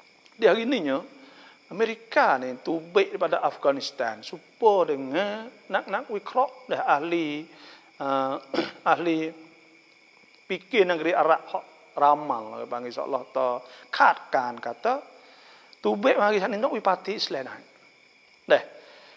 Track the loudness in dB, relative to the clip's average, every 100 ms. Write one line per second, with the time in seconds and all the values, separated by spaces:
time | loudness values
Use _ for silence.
0 | _ _ _ 2 4 4 2 -2 0 -2
1 | -4 -18 -20 -20 -20 -20 -12 -4 -2 -4
2 | -2 2 4 2 -2 -8 -6 -6 0 2
3 | 2 0 -2 0 -2 0 0 0 -4 -4
4 | -6 -6 -14 -16 _ 2 4 4 2 0
5 | -2 -2 -2 -6 -12 -18 -4 -4 -2 -6
6 | -6 -10 -4 0 0 -2 -6 -2 2 0
7 | 2 -2 -2 -6 -10 -18 -20 -20 -20 -8
8 | -2 0 0 -4 -4 -4 -4 -4 0 0
9 | 2 -2 -2 -10 -20 -20 _ _ _ _
10 | _ _ _ _ -10 -10 -2 2 4 4
11 | 2 2 4 2 0 -12 -12 -20 -10 2
12 | 4 4 0 -6 -6 -10 -8 -8 -8 -8
13 | -4 -4 -4 -2 -2 -2 -8 -20 -8 2
14 | 4 4 -2 -2 -2 -6 -10 -6 -4 -4
15 | -6 -20 -20 -20 -20 -20 -20 -6 -2 0
16 | 2 4 2 2 -2 -2 -2 0 0 0
17 | -4 -6 -6 -6 -8 -14 -20 _ _ _
18 | _ _ _ _ 2 2 2 -18 -20 -20
19 | -20